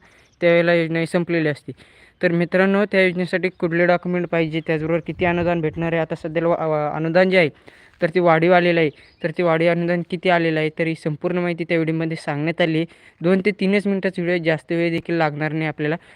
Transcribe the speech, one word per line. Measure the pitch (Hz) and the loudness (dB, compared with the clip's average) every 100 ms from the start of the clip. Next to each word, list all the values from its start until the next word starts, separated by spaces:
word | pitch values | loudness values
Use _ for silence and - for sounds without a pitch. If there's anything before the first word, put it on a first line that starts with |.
| _ _ _ - | _ _ _ -2
त्यावेळेला | 175 170 170 | 2 4 4
योजना | 170 160 165 | 2 0 -2
ही | 165 | -2
संपलेली | 180 170 170 151 | -2 0 0 0
असते. | 139 - - - _ - - | -4 -10 -18 -20 _ -20 -2
तर | 180 | 0
मित्रांनो, | 170 170 185 190 196 208 | 0 0 2 2 2 0
त्या | 196 | 2
योजनेसाठी | 185 175 180 185 180 | 2 0 -2 -2 -4
कुठले | - 175 170 175 | -4 -2 2 2
डॉक्युमेंट | 175 180 180 175 | 2 0 -4 -2
पाहिजे, | 165 160 160 160 | -2 -2 -4 -2
त्याचबरोबर | 160 160 165 160 | -2 -2 -4 -4
किती | 160 175 | -2 0
अनुदान | 175 170 170 | 0 0 0
भेटणार | 156 165 165 | -2 -4 -2
आहे, | 165 | -2
आता | 160 160 | -2 -6
सध्याला | 165 160 165 | -6 -2 0
वा-, | 170 160 | 0 0
वा-, | 151 147 151 | -2 -2 -4
अनुदान | 160 175 190 | 0 2 4
जे | 185 | 4
आहे, | 151 - - - _ - | 2 -2 -20 -20 _ -6
तर | 170 | -2
ते | 180 | 2
वाढीव | 175 160 170 | 4 4 6
आलेलं | 180 175 170 | 4 4 2
आहे, | 156 - - _ | 0 -4 -18 _
तर | 165 156 | -6 -2
ते | |
वाढीव | 175 160 170 | 0 2 2
अनुदान | 170 170 175 165 | 2 0 -2 -4
किती | 175 185 | -4 0
आलेलं | 170 165 156 | 2 2 0
आहे, | 156 | -2
तर | 156 165 | -2 -4
ही | 160 | -4
संपूर्ण | 160 147 175 175 | -6 -4 -4 -2
माहिती | 175 170 | -2 -4
त्या | 170 165 | -2 -2
व्हिडिओमध्ये | 160 160 165 165 | 0 -2 -4 -6
सांगण्यात | - 143 156 170 | -6 -4 -2 0
आली | 170 156 | 0 0
आहे. | 165 - - - | -4 -8 -20 -4
दोन | 165 190 196 | 0 2 0
ते | |
तीनच | 196 190 202 202 | -2 0 0 0
मिनिटाचा | 190 190 185 | -2 -2 -4
व्हिडिओ, | 170 180 | -2 -2
जास्त | 160 156 - | 0 -2 -2
वेळ | 170 170 | -2 -2
देखील | 165 - 170 | -2 -2 -2
लागणार | 156 147 151 | -2 -2 -4
नाही | 156 156 | -4 -4
आपल्याला. | 147 151 170 - | -4 -4 -4 -8